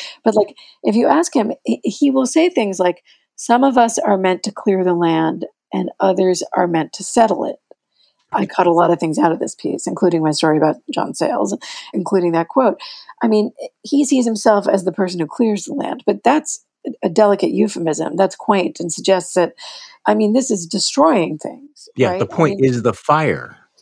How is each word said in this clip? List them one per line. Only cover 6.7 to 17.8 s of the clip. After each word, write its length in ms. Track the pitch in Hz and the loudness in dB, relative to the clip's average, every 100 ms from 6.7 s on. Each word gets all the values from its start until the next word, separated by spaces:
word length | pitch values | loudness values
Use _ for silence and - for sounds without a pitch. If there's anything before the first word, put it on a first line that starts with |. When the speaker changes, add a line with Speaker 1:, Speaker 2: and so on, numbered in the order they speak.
| 160 170 | 0 -4
Speaker 1:
to 100 | - | -8
settle 400 | - 247 220 190 | -2 2 2 2
it." 120 | 113 - _ _ _ _ _ _ _ | -4 -8 _ _ _ _ _ _ _
I 140 | - 202 | -4 -2
cut 200 | - 175 | 0 2
a 60 | |
lot 180 | 170 170 | 4 4
of 80 | 170 | 2
things 180 | 165 147 | -2 0
out 120 | 165 | 0
of 80 | 160 | 0
this 160 | - | -6
piece, 320 | - 196 - 190 | -8 -8 -6 -6
including 340 | - 185 170 | -2 0 2
my 100 | 156 | 0
story 240 | 147 160 151 | 0 0 2
about 200 | 156 - - | 0 -2 -6
John 220 | - 107 | -6 -6
Sayles, 420 | - - - - - - - - | -4 -4 -2 -4 -6 -10 -16 -10
including 400 | 214 175 196 175 | -8 -2 0 0
that 160 | 165 165 | -2 -2
quote. 320 | 262 233 - - - - - | 0 0 0 -8 -20 -20 -4
I 60 | 233 | 0
mean, 240 | 214 226 - - _ | 0 0 -6 -18 _
he 220 | - 285 | -2 0
sees 200 | 277 262 | 2 2
himself 420 | 233 220 233 208 196 | 0 0 2 2 2
as 180 | 190 | 0
the 60 | 180 | 0
person 280 | 170 185 180 | -2 -2 -4
who 60 | 151 | -4
clears 400 | - 226 202 - | 0 0 0 -4
the 80 | |
land, 280 | 285 - - | -8 -8 -6
but 200 | - 202 | -4 0
that's 400 | - 302 - - _ _ - - | 2 0 -2 -10 _ _ -14 -6
a 40 | 185 | -2
delicate 420 | 165 208 196 170 | 4 4 4 0
euphemism. 640 | 190 214 170 | 0 0 -2